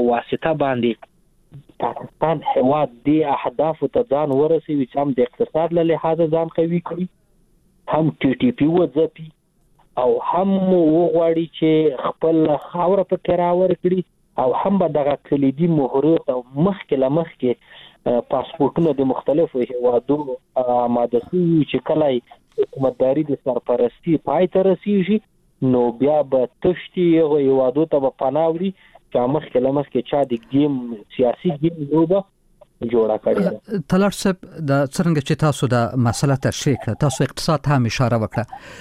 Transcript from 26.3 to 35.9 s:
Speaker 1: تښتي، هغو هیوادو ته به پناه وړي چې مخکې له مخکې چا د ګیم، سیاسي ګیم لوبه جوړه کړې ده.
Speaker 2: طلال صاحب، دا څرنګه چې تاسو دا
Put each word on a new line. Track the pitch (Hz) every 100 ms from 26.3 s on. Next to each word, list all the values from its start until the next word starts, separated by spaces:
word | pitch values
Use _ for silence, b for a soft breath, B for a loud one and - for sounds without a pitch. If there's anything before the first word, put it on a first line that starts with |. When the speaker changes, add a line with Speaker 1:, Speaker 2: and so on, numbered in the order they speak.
| 131 123 _
Speaker 1:
تښتي، | 190 170 - - 175 160
هغو | 156 151
هیوادو | 135 135 131 139
ته | 160 147
به | 131
پناه | - 135 143 165
وړي | 165 190 190 b b _
چې | - 123
مخکې | 147 139 127
له | 127
مخکې | 143 139 123 -
چا | 147
د | 131 120 113
ګیم، | 135 147 135 120 110 101 -
سیاسي | 123 113 180
ګیم | 151 160 165 143
لوبه | 151 165 196 190 _ _ _ - _
جوړه | 120 117 110 107
کړې | - 110
ده. | 180 110 - 208 -
Speaker 2:
طلال | 185 196
صاحب، | - 208 185 - - 151
دا | 139 143
څرنګه | - 170 156
چې | - 156
تاسو | 156 135 135
دا | 123 117